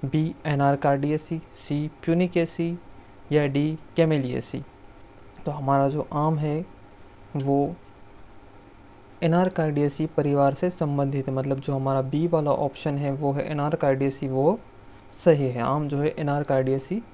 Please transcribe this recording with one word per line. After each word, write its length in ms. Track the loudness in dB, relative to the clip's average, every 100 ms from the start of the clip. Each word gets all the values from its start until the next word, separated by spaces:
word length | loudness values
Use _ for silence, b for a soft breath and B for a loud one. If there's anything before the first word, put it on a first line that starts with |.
B 300 | -2 0 -2 -4 -2
Anacardiaceae, 920 | 2 2 2 2 2 2 -2 -4 -8 -8
सी 380 | -16 -6 -4 -4 -6
Punicaceae 720 | -2 0 2 0 -2 -2 -4 -4 -10 -20 -20 -20 0
या 140 | 2 2
D 320 | 2 0 -2 -6 2
Camelliaceae। 640 | 4 4 0 -4 -6 -10 -12 -18 -20 -20 -20 -20 -20 -10 -6
तो 40 |
हमारा 380 | -4 2 4 4
जो 200 | 0 -4
आम 260 | -2 0 0
है, 280 | 0 -2 -6 -14 -20 -20 -20 -20 -10 -6
वो 380 | 0 2 0 -4 -16 -20 -20 -20 -20 -20 -20 -20 -20 -20 -20 -20 -20 -4
Anacardiaceae 840 | 2 4 2 2 0 2 0 0 -4 0
परिवार 380 | 0 4 4
से 140 | 2 -2
संबंधित 580 | -2 -2 0 0 -2 -2
है, 60 |
मतलब 260 | -2 -2 -4
जो 140 | -2
हमारा 280 | -2 0 0
B 240 | 0 0 2
वाला 240 | 2 2
option 480 | 2 0 -2 -4 -2
है, 140 | -2
वो 200 | 0 0
है 240 | -2 -2 -2
Anacardiaceae, 720 | -2 0 2 2 0 -2 -4
वो 300 | 2 2 2 -4 -20 B B B 0
सही 240 | 4 4 4
है। 140 | 0
आम 260 | 0 0 0
जो 100 | 0
है 160 | -2 0
Anacardiaceae 840 | -2 0 2 2 2 0 -2 -6 -6